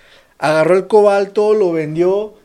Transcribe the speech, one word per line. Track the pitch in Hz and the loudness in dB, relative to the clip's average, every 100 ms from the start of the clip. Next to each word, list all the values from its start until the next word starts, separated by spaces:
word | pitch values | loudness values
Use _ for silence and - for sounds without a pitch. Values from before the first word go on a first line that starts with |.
| _ - _ - | _ -20 _ -6
agarró | 147 156 160 190 | -2 0 2 0
el | 185 | 2
cobalto, | 214 208 202 196 208 208 | 2 4 2 -2 -2 0
lo | 214 185 | 0 0
vendió, | 165 151 156 180 196 208 - | -2 -4 -2 -2 -2 -6 -14